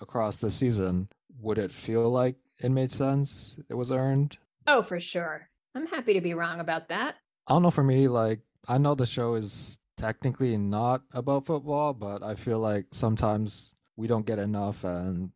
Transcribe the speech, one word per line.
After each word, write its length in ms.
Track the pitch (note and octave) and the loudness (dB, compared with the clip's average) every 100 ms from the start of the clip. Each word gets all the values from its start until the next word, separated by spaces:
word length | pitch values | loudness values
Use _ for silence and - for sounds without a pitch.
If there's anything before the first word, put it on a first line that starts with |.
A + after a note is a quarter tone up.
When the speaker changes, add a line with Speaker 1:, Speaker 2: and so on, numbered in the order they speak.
Speaker 1:
across 360 | G#2 A#2+ G#2+ G2+ | -6 -2 -2 -2
the 140 | A2 | -2
season, 580 | - B2+ G#2+ F#2 F2+ F#2+ _ _ C3 | 0 2 2 2 0 -2 _ _ -8
would 180 | A2 G#2+ | -2 0
it 140 | F#2+ | -2
feel 380 | - - A2+ A#2 | -6 -2 2 4
like 260 | B2 B2+ B2+ _ - | 4 2 0 _ -6
it 120 | B2+ | 0
made 200 | C3 C3 | 0 0
sense? 680 | - C3+ C#3 C#3 - - - - | 0 0 2 0 -6 -14 -16 -10
It 60 | |
was 160 | A#2+ B2 | -6 -2
earned? 480 | C3 C3+ C#3 C#3+ - _ _ - | 0 2 2 2 -4 _ _ 2
Speaker 2:
Oh, 160 | C4 | 4
for 180 | - F3+ | 2 -4
sure. 480 | - F3+ E3 D#3 - _ _ | -6 -6 -6 -10 -14 _ _
I'm 120 | B3+ D#4+ | -10 -8
happy 260 | D#4 A#3 | -4 0
to 60 | F#3+ | 2
be 140 | E3+ | 0
wrong 260 | E3+ E3+ E3+ | -2 -4 -4
about 280 | E3 D#3+ E3 | -4 -4 -4
that. 280 | F3+ C#4 - _ _ - | -6 -6 -8 _ _ 2
Speaker 1:
I 60 | |
don't 100 | D#3 | 6
know, 80 | F3 | 6
for 140 | D#3+ | 6
me, 240 | C3+ C3 C3+ | 4 6 4
like, 320 | A#2+ A2 A2 _ _ - | 4 2 0 _ _ -2
I 100 | B2+ | 2
know 160 | C#3+ | 4
the 120 | C#3 A#2+ | 2 0
show 280 | - A#2 | -2 -2
is 440 | A2+ G#2 E2+ - - _ - | -2 -4 -8 -10 -14 _ -8
technically 600 | A2 - C3 B2 C3 G#2+ | -6 -2 -4 0 0 0
not 460 | G2+ G#2 A#2+ B2+ - | 0 0 0 0 -4
about 340 | B2+ B2 C#3 C3+ | -6 -2 -2 0
football, 460 | D3+ D3 D3 D3+ | -4 -2 0 0
but 300 | B2 G2+ G2+ | -2 -6 -8
I 120 | G#2 | -8
feel 240 | G#2 B2 A2+ | -6 -2 0
like 280 | A2 G#2 - | 2 0 -4
sometimes 800 | - A2+ G#2+ A2 G#2+ G#2+ - - _ _ - | -2 0 2 2 0 -2 -6 -14 _ _ -6
we 100 | A2+ | -2
don't 200 | A2+ G#2+ | 0 0
get 120 | G#2+ | -2
enough 460 | G2+ G#2 G2+ G2+ | -2 -2 -4 -4
and 460 | F#2 F2 F#2 F2+ F#2 | -6 -4 -4 -4 -6